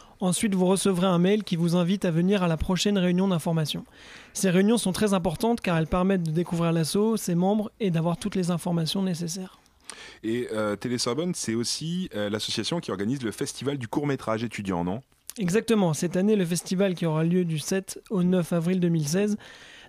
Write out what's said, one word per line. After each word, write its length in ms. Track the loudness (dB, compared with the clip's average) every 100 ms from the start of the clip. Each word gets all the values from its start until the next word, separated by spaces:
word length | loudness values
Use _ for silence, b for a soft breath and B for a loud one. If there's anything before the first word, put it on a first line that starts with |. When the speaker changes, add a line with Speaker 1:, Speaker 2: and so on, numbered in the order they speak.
| B B
Speaker 1:
Ensuite, 340 | -2 0 0
vous 100 | 2
recevrez 420 | 2 2 2 2 2
un 120 | 4
mail 260 | 4 2
qui 120 | 0 0
vous 200 | 2 2
invite 300 | 2 0 0
à 40 |
venir 320 | 2 2 2
à 60 | 2
la 80 | 0
prochaine 400 | 0 0 2 2
réunion 320 | 2 2 2
d'information. 560 | 0 0 0 0 -4 -10 B B B B
Ces 160 | -2 2
réunions 300 | 4 4 4
sont 140 | 2
très 200 | 0 2
importantes 480 | 2 0 0 0 0
car 160 | 0 0
elles 100 | 2
permettent 360 | 2 2 2
de 80 | 2
découvrir 420 | 0 0 0 2
l'asso, 460 | 2 2 2 2 0
ses 160 | 0
membres 360 | 2 2 2 -2 -2
et 100 | 0
d'avoir 260 | 0 0 -2
toutes 180 | -2
les 160 | -2 0
informations 520 | -2 0 -2 0 0
nécessaires. 560 | -2 -2 -4 -8 -10 -16 _ _ B B B B
Speaker 2:
Et, 240 | -4 -2 -2
euh, 200 | -2 -2
Télé 220 | -2 -2 -2
Sorbonne, 380 | -2 -2 -2
c'est 200 | -4 -2
aussi, 540 | -2 -2 -4 -4 -6 -6
euh, 160 | -4 -2
l'association 500 | -2 -4 -4 -4 -4
qui 120 | -4
organise 300 | -4 -2 -2
le 80 | -4
festival 460 | -4 -6 -6 -6 -4
du 120 | -4
court-métrage 540 | -2 -2 -2 -2 -2
étudiant, 420 | -4 -6 -4 -2
non ? 180 | -2 -4 -10 _ -14 -6
Speaker 1:
Exactement. 540 | 0 0 2 2 2
Cette 240 | 0 -2 0
année, 180 | 2
le 120 | 2 2
festival 480 | -2 -2 0 0
qui 100 | 0
aura 180 | -2 0
lieu 220 | 2 2
du 140 | 0 -2
sept 440 | -2 -4 -4 -12 -4
au 140 | 0
neuf 320 | 2 2 2
avril 260 | 0 0 2
deux 80 | 2
mille 180 | 2 0
seize. 300 | 0 0 -2 B B B B